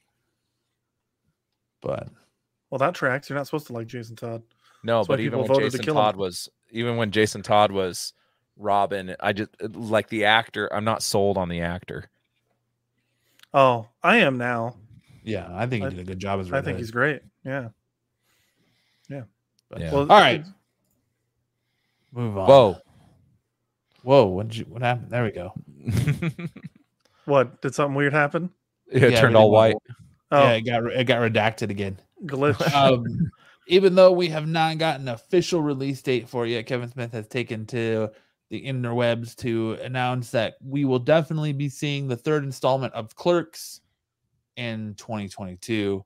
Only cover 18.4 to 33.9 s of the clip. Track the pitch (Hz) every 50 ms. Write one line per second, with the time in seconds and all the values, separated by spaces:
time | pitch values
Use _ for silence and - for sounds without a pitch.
18.4 | _ _ _ _ _ _ _ _ _ _ _ _ _ - 139 139 117 - _ _
19.4 | _ _ _ _ _ - - 85 82 80 147 139 143 156 196 208 175 135 165 151
20.4 | 160 190 - _ _ _ _ _ _ _ _ _ _ _ _ _ _ _ _ _
21.4 | _ _ _ _ _ _ _ _ _ _ _ _ _ _ 127 120 120 110 101 98
22.4 | 95 117 135 135 117 98 87 - _ _ _ _ _ _ _ _ _ _ _ _
23.4 | _ _ _ _ _ _ _ _ _ _ _ _ - 127 139 139 113 95 90 95
24.4 | 107 113 113 113 - - - 120 127 123 123 120 - 92 113 123 117 104 - 87
25.4 | 87 - - - - - 71 71 73 113 101 117 127 147 139 - 175 156 - -
26.4 | 170 - - - - - _ _ _ _ _ _ _ _ _ _ - 147 139 135
27.4 | 120 120 - - - 135 - - 147 143 135 143 143 139 139 151 147 143 - 160
28.4 | 175 175 _ _ _ _ _ _ _ - - 127 135 120 120 113 135 120 117 110
29.4 | 107 107 107 110 113 110 - - _ - 120 - - - _ _ _ - 147 143
30.4 | 139 127 113 110 113 120 120 113 117 117 - 127 120 123 120 117 117 113 110 110
31.4 | 104 113 - - 117 104 101 101 98 95 95 - _ _ _ - 214 143 139 131
32.4 | 143 147 - - - - - 139 139 135 127 120 117 117 - - 160 117 - _
33.4 | _ _ _ _ _ - 175 196 196 185